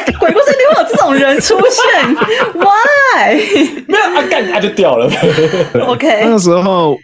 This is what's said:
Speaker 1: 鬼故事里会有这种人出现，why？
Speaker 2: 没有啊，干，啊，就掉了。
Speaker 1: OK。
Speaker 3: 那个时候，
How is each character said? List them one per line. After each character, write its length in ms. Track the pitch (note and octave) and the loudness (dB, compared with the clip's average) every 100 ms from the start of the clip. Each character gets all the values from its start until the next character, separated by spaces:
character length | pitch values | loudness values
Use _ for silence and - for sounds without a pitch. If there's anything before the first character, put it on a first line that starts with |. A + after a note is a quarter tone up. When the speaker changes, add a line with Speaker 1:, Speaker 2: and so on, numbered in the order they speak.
| E4 - | -2 -2
Speaker 1:
鬼 140 | F4 | 0
故 80 | G4 | 2
事 100 | C#5+ | 2
里 40 | C5+ C5+ | 2 2
会 100 | - | 2
有 60 | - | 0
这 80 | D5 | 0
种 180 | E4 | 0
人 240 | C4+ C4+ C#4+ | 2 0 0
出 160 | - G4 B4+ | 0 2 2
现， 160 | G#4+ A#4+ F#4+ B3 C#4+ G#4 A#4+ A#4+ | 2 0 0 0 -2 -2 -2 -4
why？ 840 | E4+ G4 G#4 C5 C#5+ C5+ F4+ G3+ D4+ G#4+ G4 C#4+ C4 - | -2 0 2 2 2 2 2 0 0 0 0 0 -4 -4
Speaker 2:
没 120 | G4+ | -2
有 60 | |
啊， 180 | F#4 F4 C4+ | 0 -2 -2
干， 120 | D4+ G3 | -2 -2
啊， 80 | F#3 | -2
就 120 | G3 | -2
掉 260 | - E3+ A#2+ | 0 0 2
了。 100 | B2+ - E3 - D#3+ F3+ D#3+ - B3 | 0 0 0 0 0 -2 -2 -2 -2
Speaker 1:
OK。 360 | A#3+ D4 G#3+ | -2 0 0
Speaker 3:
那 60 | A3 | 2
个 80 | A3 | 2
时 100 | F3 | 2
候， 480 | F3 F#3+ F#3 D#3 C#3 | 0 0 0 0 -2